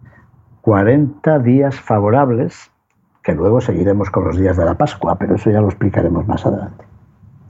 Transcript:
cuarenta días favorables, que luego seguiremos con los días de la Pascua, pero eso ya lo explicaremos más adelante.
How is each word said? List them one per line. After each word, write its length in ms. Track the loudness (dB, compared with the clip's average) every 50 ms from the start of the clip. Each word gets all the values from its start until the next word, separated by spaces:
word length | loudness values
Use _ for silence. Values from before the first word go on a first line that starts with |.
| -20 -20 _ -20 _ _ _ _ _ _ -20 _
cuarenta 800 | 0 0 2 2 4 4 4 2 2 0 -4 -4 0 0 0 2
días 400 | 2 2 2 4 2 0 -2 -6
favorables, 920 | -4 -2 0 0 2 2 2 2 2 2 0 -2 -2 -4 -6 -12 -20 _ _ _ _ _ _ _ _ _ _ _
que 120 | -6 -4 -2
luego 260 | 0 0 2 2 2
seguiremos 500 | 0 0 -2 0 0 0 0 0 -2 -2
con 140 | -2 -2 -2
los 120 | -2 -2
días 200 | 0 0 0 0
de 80 | 0 0
la 100 | 0 0
Pascua, 420 | 0 -2 -2 -2 -4 -4 -4 -2
pero 200 | -2 -2 -2 -2
eso 140 | 0 0 0
ya 100 | 2 2
lo 80 | 2 0
explicaremos 580 | 0 -2 -4 -2 0 0 0 0 -2 -2 -4
más 180 | -4 -4 -2 -2
adelante. 440 | -2 -4 -4 -8 -12 -16 -20 -20 _ -20 -20 -20 _ _ _ -20 -20 -20 -20 -20